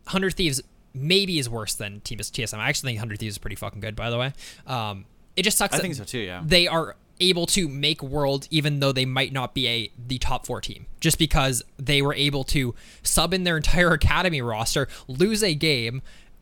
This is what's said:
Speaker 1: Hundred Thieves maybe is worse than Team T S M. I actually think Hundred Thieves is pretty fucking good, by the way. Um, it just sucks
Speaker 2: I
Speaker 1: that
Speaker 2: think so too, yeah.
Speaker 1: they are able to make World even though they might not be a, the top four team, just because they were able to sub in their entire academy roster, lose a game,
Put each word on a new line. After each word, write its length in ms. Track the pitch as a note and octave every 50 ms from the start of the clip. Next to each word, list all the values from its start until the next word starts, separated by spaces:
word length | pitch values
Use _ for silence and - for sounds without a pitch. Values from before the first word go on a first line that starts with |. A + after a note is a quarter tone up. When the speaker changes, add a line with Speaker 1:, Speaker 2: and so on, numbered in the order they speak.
| _ -
Speaker 1:
Hundred 280 | - F#3+ F#3+ F#3+ -
Thieves 260 | - F#3 D#3 C3 B2+ - _ _ _ _ _ -
maybe 460 | B2+ C3+ D#3 F#3 G3 G3+ F#3 F3+ D3+
is 100 | C3 A#2
worse 260 | A#2 A2+ G#2+ - -
than 240 | - A2+ G2+ G2+ G#2
Team 180 | - - A#2 G#2+
T 220 | G#2+ - - -
S 120 | A#2 G#2 -
M. 60 | G#2+
I 80 | A2 C3
actually 220 | D3 - - C3
think 80 | A#2 G#2+
Hundred 200 | A#2 A2+ G#2 G2
Thieves 140 | A2+ G#2+ G2+
is 40 | -
pretty 200 | - G#2 G2+ -
fucking 240 | G2+ G2+ - G#2+
good, 160 | G2 G#2+ G#2+ A2+
by 120 | A2 A#2
the 80 | A#2 A#2+
way. 160 | B2 C3+ C#3 - - - - - -
Um, 380 | - C3 A#2+ A2 G#2+ G2+ F#2+ F#2+ - _ - - - -
it 80 | - F#3
just 140 | G#3+ G#3 -
sucks 160 | G3+ G3 -
Speaker 2:
I 40 | D3
Speaker 1:
that 40 | -
Speaker 2:
think 120 | F#3 C#3+
so 100 | C3 G2+
too, 140 | - - B2
yeah. 220 | G#2 F2+ F2+ F2+ D#3+
Speaker 1:
they 220 | D3+ F3+ F3 F3 F3
are 280 | E3 E3 D#3+ G2+ - - _ _ _ -
able 260 | F3 F#3 F3+ E3+ E3+ -
to 200 | - G3+ F3+ D3
make 340 | C3 C#3 C#3+ D3+ D#3+ -
World 460 | - C3 C3+ D3+ C#3+ C3+ C#3 C#3 C#3 -
even 300 | D#3+ D#3 C#3+ D3+ D3 C#3+
though 140 | C#3 C#3 C3
they 120 | C3 C3
might 280 | C3 B2+ C3 C3+ - C3+
not 200 | C#3 B2 A#2+ -
be 140 | C#3 B2+ A#2
a, 240 | A#2 A#2 A2 G2+ - A#2+ A#2 B2
the 100 | C3 B2
top 260 | - - B2+ A#2+ -
four 160 | - A#2+ G#2
team, 240 | - - - - - - - -
just 180 | - D#3+ C#3+ -
because 440 | D#3+ D3 - D#3+ C3+ C3+ B2+ - - - - -
they 240 | C3+ B2+ D3 C#3
were 120 | C#3 C#3+ C#3+
able 320 | C3 C#3+ C#3+ C#3+ C#3 C3
to 280 | - - D3+ C3 A#2+ - - - - - - -
sub 300 | - - - D#3 E3+ F#3
in 100 | F#3 F3+
their 140 | F3 E3+ D#3
entire 340 | D3+ - - F3 F3+ E3+
academy 500 | E3 D3 - - D3+ E3 F3+ F#3 E3 C#3
roster, 460 | A#2+ A#2+ A2 G#2+ A#2 - - D3+ C3+ - - - - -
lose 360 | C3 C3 F3 G#3+ A3+ G3+ A3
a 100 | F#3 D#3+
game, 480 | C#3+ E3 D#3+ D3 B2 A2+ A2+ B2 C3+ - - - - - - - -